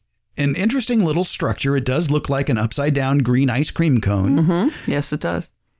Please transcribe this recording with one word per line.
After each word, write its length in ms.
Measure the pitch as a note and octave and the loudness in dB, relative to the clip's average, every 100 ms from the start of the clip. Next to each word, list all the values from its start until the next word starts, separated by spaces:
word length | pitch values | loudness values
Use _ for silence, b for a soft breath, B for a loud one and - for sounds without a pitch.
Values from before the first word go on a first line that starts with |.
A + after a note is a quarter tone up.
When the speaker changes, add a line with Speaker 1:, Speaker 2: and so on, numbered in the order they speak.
| _ _ _ - | _ _ _ -4
Speaker 1:
an 180 | C#3+ | -2
interesting 500 | C#3 G3+ C4+ - A#3 | 0 0 0 0 0
little 200 | E3+ D#3 | 2 0
structure. 520 | F#3 - D3 - C#3 C#3 | -2 -2 -2 -2 0 0
It 80 | |
does 260 | B2+ C3 E3 | 0 0 0
look 180 | D3 D3 | 0 0
like 200 | C#3 C#3+ | -2 0
an 100 | A#2 | 0
upside-down 600 | A2 - D3 C#3 C3 C#3+ | -2 -2 -2 0 0 2
green 300 | B2 B2 C3+ | 2 2 2
ice 220 | A#2+ D#3 | 0 -2
cream 300 | - E3 B2 | 0 2 2
cone. 380 | - G2+ F#2+ F3 | 2 0 2 2
Speaker 2:
Mm-hmm. 520 | E3 F3 B3 - - | 2 2 0 -2 -4
Yes, 220 | C#3+ - | -4 -2
it 80 | D3+ | -4
does. 300 | E3+ E3+ - _ _ | -4 -6 -8 _ _